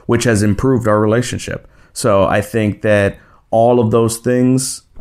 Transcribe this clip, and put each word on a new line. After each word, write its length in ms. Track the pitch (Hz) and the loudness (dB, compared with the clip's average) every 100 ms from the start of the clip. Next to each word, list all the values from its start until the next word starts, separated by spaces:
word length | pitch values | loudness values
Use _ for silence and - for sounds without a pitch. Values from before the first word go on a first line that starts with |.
| - | -2
which 180 | 120 | 0
has 180 | 123 104 | 2 0
improved 460 | 107 98 135 123 110 | 0 0 0 0 0
our 100 | 107 | 0
relationship. 680 | 107 117 123 - - - - _ _ | 2 0 -2 -8 -10 -12 -14 _ _
So 320 | - 117 98 | -6 0 2
I 160 | 92 107 | 2 0
think 400 | 104 113 104 101 | -2 -2 -2 -2
that 380 | 107 104 98 - - _ - | 0 0 0 -4 -20 _ -4
all 280 | 113 120 123 | 0 2 2
of 120 | 110 | 2
those 260 | 117 113 - | 0 0 -2
things, 680 | 127 123 127 131 131 - _ - | -2 0 2 0 -2 -12 _ -8